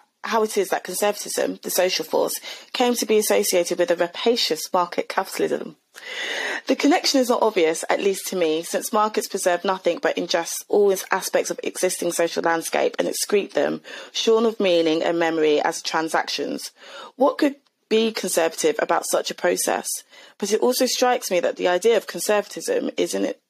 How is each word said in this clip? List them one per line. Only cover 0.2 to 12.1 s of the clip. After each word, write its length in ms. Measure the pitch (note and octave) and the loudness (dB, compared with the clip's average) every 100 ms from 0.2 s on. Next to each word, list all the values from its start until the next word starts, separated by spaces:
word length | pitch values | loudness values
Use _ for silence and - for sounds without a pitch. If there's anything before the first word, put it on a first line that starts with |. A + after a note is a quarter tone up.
| - | -2
how 180 | A3 | 0
it 140 | G#3+ G#3+ | 0 0
is 120 | F#3 | 0
that 140 | D#3+ | -2
conservatism, 760 | - F3+ G#3 G3+ - - - F#3+ | -4 -2 0 -2 -4 -2 -2 -4
the 60 | - | -4
social 320 | - F#3 - - | 0 0 0 0
force, 340 | - E3+ - - - - | 0 0 -2 -10 -16 -10
came 200 | - B3 A#3+ | 0 0 2
to 100 | A3 | 2
be 120 | G#3+ | 2
associated 600 | G#3+ G3+ G3+ F3+ F3 F3+ | 4 2 4 2 0 0
with 100 | F3 | 2
a 60 | F3 | 2
rapacious 760 | F3 - A#3 A#3+ - D#3 - | 0 0 2 2 0 -2 0
market 340 | F#3 F3 - - | 0 0 -2 -4
capitalism. 680 | - F#3+ - D#3+ D3 - - _ - - - - - - - - | -4 -4 -4 -2 -2 -6 -14 _ -20 -14 -10 -8 -6 -6 -6 -2
The 80 | C4+ | 2
connection 440 | C#4+ F4+ - C4+ | 4 4 4 2
is 80 | A#3+ | 2
not 120 | A#3 | 2
obvious, 420 | A3 G3 D#3+ E3 - | 2 4 2 2 -2
at 120 | F#3 | 0
least 260 | G3 F#3+ - | 2 0 -4
to 80 | F#3+ | 0
me, 260 | E3 D#3 | 0 0
since 300 | E3+ F#3+ - | -2 -6 0
markets 340 | G#3+ G#3+ G#3+ G3+ | 2 2 0 -4
preserve 380 | G3 F#3 F3 G3 | -2 0 0 0
nothing 320 | F#3 F3 E3 | 0 0 0
but 140 | D#3+ - | -2 -2
ingest 480 | F3 F#3 E3 - - | -2 -2 -2 -8 0
all 240 | G#3 G3+ | 4 4
its 140 | F#3 - | 2 0
aspects 380 | F#3+ F3+ F3 E3 | -4 0 -2 -2
of 100 | E3+ | -4
existing 480 | - - F#3 - F3 | -6 -2 -2 -2 -4